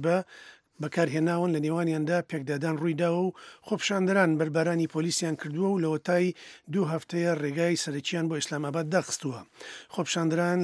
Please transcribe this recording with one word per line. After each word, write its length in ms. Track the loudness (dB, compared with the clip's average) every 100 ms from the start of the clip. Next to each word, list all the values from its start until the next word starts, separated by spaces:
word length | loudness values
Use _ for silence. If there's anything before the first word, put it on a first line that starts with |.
| 2
بە 120 | 0 0 -12 -20 -20 _ -10
بەکارهێناون، 680 | -4 0 2 2 2 2 2 0
لە 40 | 0
نێوانیاندا 520 | 0 0 0 0 0 -2
پێکدادان 440 | -6 -4 -2 -2 -2
ڕوویداوە 400 | -2 0 2 2 0
و 80 | -4 -14 -20 -6
خۆپشاندران 640 | -4 0 0 4 4 4 4
بەربارانی 520 | 2 2 2 2 0
پۆلیسیان 420 | 0 -2 0 -2 -2
کردووە 280 | -4 -2 0
و 100 | 2
لە 60 | 0
وەتای 420 | 0 2 2 2 -2 -12 -20 -4
دوو 180 | -2 0
هەفتەیە 400 | -2 -4 -2 0 0
ڕێگای 400 | -2 0 0 0
سەرەکیان 420 | -2 -6 -4 -2 -2
بۆ 60 | -2
ئیسلاماباد 480 | -4 -4 -4 -4 0 0
داخستووە. 440 | 0 -4 -6 -8 -12 -18 -18 -18 -8
خۆپشاندران 680 | -6 -2 0 2 2 2 2